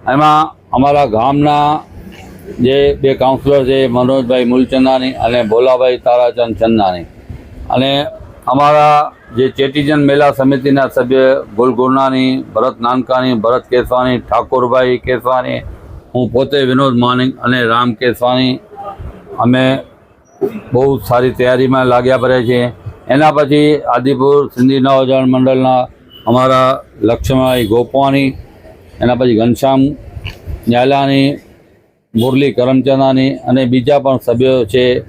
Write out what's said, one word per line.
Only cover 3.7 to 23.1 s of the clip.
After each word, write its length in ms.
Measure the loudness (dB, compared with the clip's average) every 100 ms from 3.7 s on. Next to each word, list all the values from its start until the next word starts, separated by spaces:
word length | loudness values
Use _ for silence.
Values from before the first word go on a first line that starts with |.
| 0 0
મનોજભાઈ 560 | 0 0 0 0 0
મૂલચંદાની 680 | 2 0 0 0 2 0 -2
અને 280 | -4 -2 0
ભોલાભાઈ 560 | 0 2 2 2 0 0
તારાચંદ 560 | 0 2 0 0 -4 0
ચંદાની, 500 | 0 2 0 -4 -12 -20 -18 -18 -18 -18 -4
અને 220 | -2 0 -2 -4 -10 -20 -12 -4
અમારા 640 | 0 4 4 4 2 0 -10 -10 -2
જે 100 | -2
ચેટીચંદ 540 | 0 -2 -2 0 2
મેલા 280 | 2 4 2
સમિતિના 560 | 2 0 0 0 0 0
સભ્ય 380 | -2 0 2 2 2 -4 -2
ગુલ 140 | 0
ગુરનાની, 580 | 0 0 0 0 0 -2 -4 -4
ભરત 220 | -4 -4 -2
નાનકાની, 540 | -4 -2 -2 -2 0
ભરત 300 | 0 0 -2 0
કેસવાની, 500 | -2 0 -2 0 -4
ઠાકોરભાઈ 800 | -2 -4 -2 -2 0 0 0 -2
કેસવાની, 600 | -2 -4 -2 -4 -4 -8 -10 -18 -20 -20 -8
હું 240 | -4 -2
પોતે 260 | -2 0 0
વિનોદ 300 | 0 0 0
માણેક 360 | 0 0 0 -2 -4
અને 200 | -4 -2 0
રામ 280 | 0 -2
કેસવાની, 600 | -2 -4 -2 -2 0 -2 -4 -12 -16 -16 -14 -16 -18 -18 -4
અમે 260 | 0 2 0 -2 -8 _ _ _ _ _ -8 -8 -4
બહુ 260 | 0 0 0
સારી 320 | 0 0 0
તૈયારીમાં 560 | 0 0 2 2 2 2
લાગ્યા 320 | 2 2 0
પડ્યા 240 | 2 0
છીએ. 220 | 0 0 -2 -6 -18 -16
એના 240 | -2